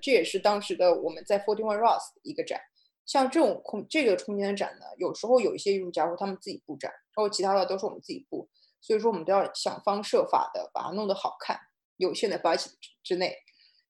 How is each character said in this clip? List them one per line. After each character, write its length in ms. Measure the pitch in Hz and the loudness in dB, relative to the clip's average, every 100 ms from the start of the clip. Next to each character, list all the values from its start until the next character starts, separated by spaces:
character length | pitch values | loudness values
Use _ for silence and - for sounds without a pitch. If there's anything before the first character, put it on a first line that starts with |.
这 100 | - | 4
也 140 | 233 | 4
是 140 | 165 196 | 4 2
当 240 | 208 208 | 2 2
时 120 | 202 | 0
的 200 | 180 180 | 2 4
我 160 | 165 156 | 4 0
们 120 | 160 - | -6 -2
在 120 | 202 | 0
Forty 220 | 202 208 | 0 -2
One 160 | 220 208 | 0 2
Ross 380 | 226 156 - | 4 2 0
的 60 | - | -14
一 100 | - | -10
个 100 | 151 | -6
展。 160 | 156 - - _ _ _ | -6 -6 -10 _ _ _
像 260 | - 277 254 | -2 2 2
这 80 | 330 | 4
种 220 | 269 180 | 4 2
空-， 240 | - 208 - | -4 -8 -4
这 160 | 311 254 | 0 2
个 100 | 180 | 2
空 140 | - 202 | 0 -4
间 100 | 202 | -2
的 60 | |
展 200 | 202 175 - | -2 -4 -8
呢， 80 | - - | -16 -6
有 160 | 175 | -6
时 120 | 160 214 | -4 2
候 120 | 247 | 4
有 160 | 196 | 4
一 40 | - | 0
些 160 | - | 0
艺 60 | 196 | 0
术 100 | 185 | -2
家 160 | 170 160 | 0 0
会 100 | 170 | 0
他 80 | |
们 100 | 196 190 | -6 -6
自 80 | - | -10
己 140 | - | -14
布 140 | - 151 | -12 -10
展， 120 | - - _ | -10 -12 _
然 80 | - | -2
后 60 | 214 | -2
其 140 | 208 | 0
他 120 | 190 | 2
的 120 | 196 180 | 2 2
都 100 | 190 | -2
是 80 | |
我 60 | 202 | -4
们 100 | - | -8
自 60 | - | -12
己 200 | - - | -14 -10
布， 180 | 156 - _ _ _ | -12 -12 _ _ _
所 160 | - 214 | -2 0
以 20 | |
说 120 | 226 | 2
我 40 | |
们 80 | 196 | 0
都 120 | 160 | 2
要 180 | 196 180 | 2 0
想 260 | - 202 202 | -2 -6 -4
方 200 | - 202 | -2 -2
设 240 | 208 - - | 2 2 4
法 240 | - - | 2 0
的 160 | - - | -4 -8
把 120 | - | -6
它 80 | - | -6
弄 140 | 185 208 | -4 -2
得 80 | |
好 220 | 190 - - | -2 -4 -6
看， 200 | - - - _ _ - | -8 -8 -10 _ _ -4
有 160 | 180 | -2
限 160 | - 220 | 0 -2
的 80 | 160 | 0
budget 320 | 175 175 - - - _ | 0 0 -2 -14 -20 _
之 140 | - 180 | -6 -2
内。 200 | 180 - _ _ _ _ _ | -2 -4 _ _ _ _ _